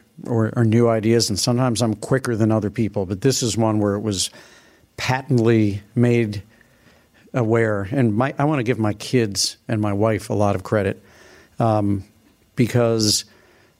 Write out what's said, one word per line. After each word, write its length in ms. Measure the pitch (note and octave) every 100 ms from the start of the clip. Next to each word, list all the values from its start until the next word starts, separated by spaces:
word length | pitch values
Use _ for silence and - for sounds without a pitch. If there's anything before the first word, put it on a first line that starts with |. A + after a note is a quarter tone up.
| _ - -
or, 260 | A2+ A2 A#2+
or 80 |
new 240 | A2+ A2+ A#2
ideas, 420 | A2+ G#2+ A#2 G#2+
and 80 | G2
sometimes 440 | - A#2+ B2+ A2+
I'm 120 | A#2+
quicker 400 | G#2+ - C3 A#2+
than 160 | A2 A2
other 180 | G#2+ G2+
people. 380 | - G#2 G#2 F#2+
But 140 | G2
this 240 | C3+ B2+
is 120 | A#2+ G2
one 220 | A2+ G#2+
where 160 | G#2
it 60 | G2+
was 300 | G#2+ F#2+ - - - - _ _ _ -
patently 880 | - C3 - B2+ A2+ A2+ G#2 G2+ -
made 480 | - A#2+ A#2+ A2+ G#2 - _ _ _ _ _ _ _ -
aware. 540 | - A2 A#2 A2+ G#2 G2
And 200 | C#3 A#2+
my, 220 | G#2 C3+ -
I 60 |
wanna 200 | C#3+ D3+
give 160 | A2+ A2+
my 140 | G#2+
kids 640 | G2 - B2+ A2 F#2+ - - -
and 120 | A2
my 120 | G#2+
wife 380 | G2+ A2 G#2 -
a 40 |
lot 220 | G#2 G#2 F#2+
of 80 |
credit, 360 | - A2 G2 - - - - - _ -
um, 420 | A#2 G#2+ G2+ G2+ - _ _ _ _ -
because 680 | A#2 B2 A#2 A2+ G#2+ G2 - _ _ _ _